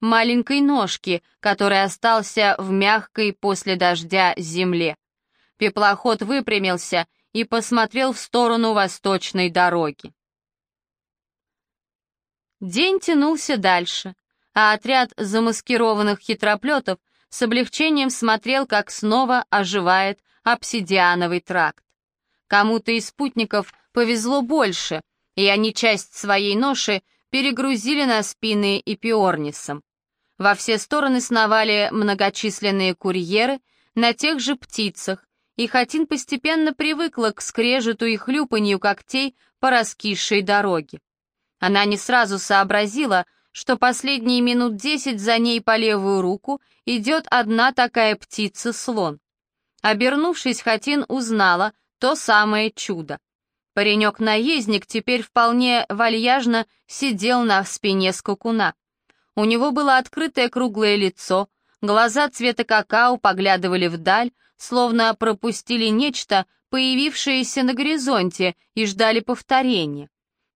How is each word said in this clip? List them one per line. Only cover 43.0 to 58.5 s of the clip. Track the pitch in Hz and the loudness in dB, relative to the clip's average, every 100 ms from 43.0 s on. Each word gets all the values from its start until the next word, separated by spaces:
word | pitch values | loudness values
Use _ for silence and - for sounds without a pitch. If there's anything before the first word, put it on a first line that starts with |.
| 285 185 175 _ _ | 0 0 -2 _ _
что | - - 254 | -10 -2 2
последние | 247 247 269 277 226 247 | 2 0 -2 -2 0 2
минут | 240 247 240 208 | 2 2 0 -2
десять | 269 302 277 220 | -4 -4 -4 -4
за | 208 226 | 0 2
ней | 240 233 | 2 0
по | - 220 | 0 2
левую | 220 208 190 196 | 2 0 0 0
руку | 180 196 - 277 _ _ - | 0 -2 -6 -8 _ _ -4
идёт | 240 208 320 - | -2 0 -2 0
одна | 247 214 226 247 | 0 0 2 2
такая | 254 247 240 220 208 | 2 0 2 0 0
птица-слон. | - - 208 - 240 226 - 220 170 139 _ _ _ _ _ _ | -6 -6 -6 -4 -8 -6 -6 -2 -2 -6 _ _ _ _ _ _
Обернувшись, | 214 208 233 285 330 330 262 247 | -2 2 0 0 -2 -2 -4 -4
Хатин | - 220 269 294 - | -2 -2 0 -2 -2
узнала | 269 226 220 190 175 208 - _ - | -4 -2 0 2 2 0 -4 _ -4
то | 254 302 | -2 -2
самое | - 208 214 208 220 | 2 2 4 0 -2
чудо. | - - 175 151 143 _ _ _ _ _ | -6 -8 -8 -8 -14 _ _ _ _ _
Паренёк-наездник | - 208 208 214 202 220 214 254 320 208 208 - | -2 2 2 2 0 0 0 0 -2 0 -4 -2
теперь | 226 233 240 | -6 -2 -4
вполне | 214 240 233 240 247 240 - | 0 2 2 2 2 0 -2
вальяжно | 202 233 226 240 269 247 226 214 _ - | 0 0 0 2 2 2 0 -2 _ -16
сидел | - 277 208 220 247 | -6 -4 -2 0 2
на | 233 196 | 2 2
спине | 196 - 208 190 185 | 0 -4 -2 0 0
скакуна. | 185 - 202 233 | -2 -6 -6 -2